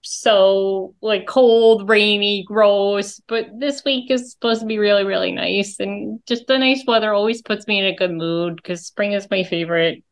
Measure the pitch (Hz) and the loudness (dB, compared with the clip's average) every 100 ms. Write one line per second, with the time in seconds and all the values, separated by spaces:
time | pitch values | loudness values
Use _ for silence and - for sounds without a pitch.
0 | - - 233 202 190 196 196 196 190 _ | -12 -2 2 4 4 2 0 -4 -8 _
1 | 220 208 190 262 247 226 226 220 196 214 | -4 -4 0 4 6 6 6 4 4 2
2 | 208 208 202 202 190 208 208 202 202 202 | 4 2 0 -2 -4 2 4 4 0 -2
3 | 196 - - 226 220 214 285 277 277 262 | -4 -12 -6 -6 -6 -6 -6 -4 -2 -4
4 | 247 254 247 - 233 226 220 214 208 202 | -2 -4 -4 -6 -2 -2 -2 0 2 2
5 | 196 190 185 180 175 196 202 - 196 202 | 2 -2 -2 -4 -2 -2 -4 -6 -8 -8
6 | 208 226 - 240 240 262 262 269 254 226 | -10 -12 -6 -6 0 0 2 0 0 0
7 | 214 202 214 233 - 208 214 202 190 180 | 2 0 0 -4 -6 -6 -2 -2 -2 -2
8 | 185 165 165 170 170 170 - 175 - - | -4 -2 -4 -4 -4 -8 -10 -10 -10 -6
9 | 202 202 196 196 180 170 165 170 165 135 | -4 -4 -2 -4 -2 -4 -2 0 0 -4
10 | _ | _